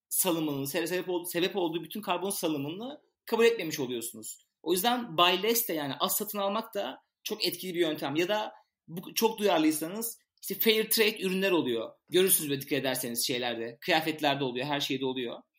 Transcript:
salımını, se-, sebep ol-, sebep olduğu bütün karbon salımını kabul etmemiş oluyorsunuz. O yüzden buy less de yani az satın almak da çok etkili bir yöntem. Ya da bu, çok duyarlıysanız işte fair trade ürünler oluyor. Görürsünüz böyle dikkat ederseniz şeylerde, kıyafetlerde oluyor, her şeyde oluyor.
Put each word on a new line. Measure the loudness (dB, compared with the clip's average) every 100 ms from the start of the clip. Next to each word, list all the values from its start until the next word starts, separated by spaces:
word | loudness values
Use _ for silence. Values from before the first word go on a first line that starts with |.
| -6
salımını, | 0 2 2 0 -2 -2
se-, | -2 -2
sebep | -2 -2
ol-, | -4 -2
sebep | -2 0 0
olduğu | -2 -2
bütün | -8 -8
karbon | -4 -2 -2
salımını | -2 -2 -2 -4 -8 -10 -14 _ _ -2
kabul | 4 6
etmemiş | 4 -2 -4
oluyorsunuz. | -4 -4 -6 -10 -14 -16 _ _
O | -2
yüzden | 0 2 0 0 4
buy | 4 4
less | 2 2 0
de |
yani | -2 -4 -2
az | -2 -2
satın | -4 -4
almak | -2 -2 -4
da | -6 -8 -10 _ _
çok | -10 -4 -4
etkili | -4 -4
bir | 0
yöntem. | 0 0 -2 0
Ya | 0
da | 0 -2 -10 _ _ -14
bu, | -12 -8
çok | 2 2 2
duyarlıysanız | 2 4 4 2 -2 -6 -8 -10 _ _
işte | -8 2
fair | 4 4 4
trade | 4 4 2
ürünler | 0 2 4
oluyor. | 4 2 0 -4 -10 0
Görürsünüz | 4 4 4 0
böyle | -4
dikkat | -2 -2
ederseniz | 0 -2 -2 -2 -2
şeylerde, | 0 -2 -4 -6 -6
kıyafetlerde | 0 2 2 0 2 2
oluyor, | 0 -2 -2
her | -2
şeyde | -2 -2 -2
oluyor. | -2 -6 -8 -14